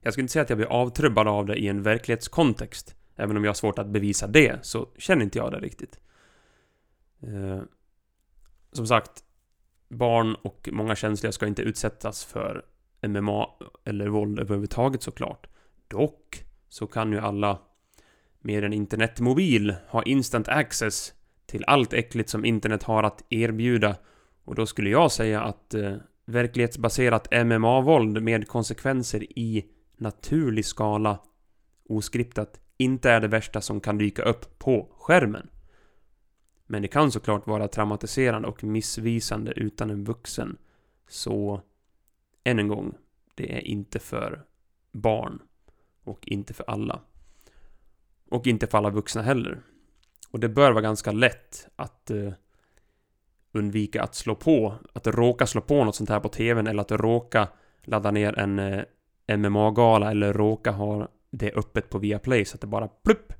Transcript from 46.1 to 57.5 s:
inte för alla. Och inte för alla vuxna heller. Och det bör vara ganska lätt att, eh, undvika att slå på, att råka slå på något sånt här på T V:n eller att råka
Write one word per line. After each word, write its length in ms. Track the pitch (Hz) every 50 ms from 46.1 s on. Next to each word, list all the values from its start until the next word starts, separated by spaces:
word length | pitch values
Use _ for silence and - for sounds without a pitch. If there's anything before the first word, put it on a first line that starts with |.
| 101 - - -
inte 260 | - 101 101 - -
för 120 | - - -
alla. 340 | 113 104 110 - - - - _ _ - - - - _ _ - _ - - - - - _ - _ _ _ _ _ _ _ _
Och 160 | - 123 120 131
inte 200 | 117 104 - 113
för 100 | - 107
alla 120 | 104 104
vuxna 320 | 101 107 104 - - 113
heller. 400 | 107 117 139 127 107 - - - - _ _ _ _ _ _ _ _ _ _ _ - -
Och 80 | - 120
det 100 | 113 117
bör 220 | 107 135 143 139
vara 100 | 117 110
ganska 300 | 107 107 110 104 - -
lätt 560 | 101 107 120 123 - - _ _ - - - - _
att, 360 | - - - _ _ _ -
eh, 220 | 110 104 101 101 92 - _ _ _ _ _ _ _ _ _ _ _ _ _ _ _ _ _ _ _ _ _ _
undvika 520 | _ 107 104 104 101 110 104 104 - - -
att 120 | - -
slå 200 | - - - 110
på, 400 | - - 165 160 135 110 104 104 113 - - _
att 140 | - - 117
råka 400 | 101 113 117 120 120 - 131 120
slå 140 | - 110
på 220 | - - 147 147 127
något 120 | 107 104
sånt 140 | - 107 -
här 100 | 107 104
på 100 | - 107
T 240 | - - 113 117 120
V:n 140 | 117 107 110
eller 140 | 110 104
att 100 | 101 -
råka 560 | 110 104 98 113 117 120 117 - - 117 104 98